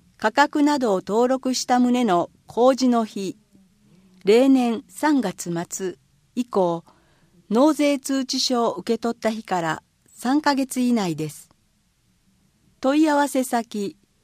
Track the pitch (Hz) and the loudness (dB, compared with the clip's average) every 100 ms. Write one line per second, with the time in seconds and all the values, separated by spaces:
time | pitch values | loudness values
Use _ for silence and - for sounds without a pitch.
0 | _ _ 220 277 294 302 294 294 240 185 | _ _ -2 0 0 2 2 2 0 -2
1 | 185 214 247 262 262 247 - 247 247 247 | -2 0 0 0 -2 -6 0 2 2 2
2 | 233 175 - _ - 220 254 262 254 233 | 2 0 -2 _ -10 2 2 4 2 0
3 | 220 202 190 - _ _ _ _ _ _ | -2 -6 -8 -10 _ _ _ _ _ _
4 | _ _ 190 226 269 262 240 226 - - | _ _ 2 4 6 4 2 -2 -8 -4
5 | 302 277 202 - 175 170 175 - 185 - | 0 0 -2 -6 -8 -6 -8 -8 -8 -10
6 | _ _ _ - 247 202 175 170 - _ | _ _ _ -8 -4 0 0 -2 -8 _
7 | _ _ _ _ _ 214 302 294 285 285 | _ _ _ _ _ 2 4 4 0 0
8 | - 269 262 262 - 240 226 - 208 226 | -2 -4 -2 -4 -2 0 -2 -4 -4 -4
9 | 233 233 220 220 - 180 165 156 - _ | -4 -4 -4 -6 -4 -4 -4 -6 -10 _
10 | _ - 240 294 294 277 262 254 247 233 | _ -8 -2 0 2 0 -2 -2 0 0
11 | 185 151 151 - - _ _ _ _ _ | -2 -4 -8 -12 -20 _ _ _ _ _
12 | _ _ _ _ _ _ _ _ 262 294 | _ _ _ _ _ _ _ _ 0 2
13 | 311 285 285 269 254 233 233 208 196 - | 2 2 0 -2 -2 -4 -4 -6 -8 -10
14 | _ _ | _ _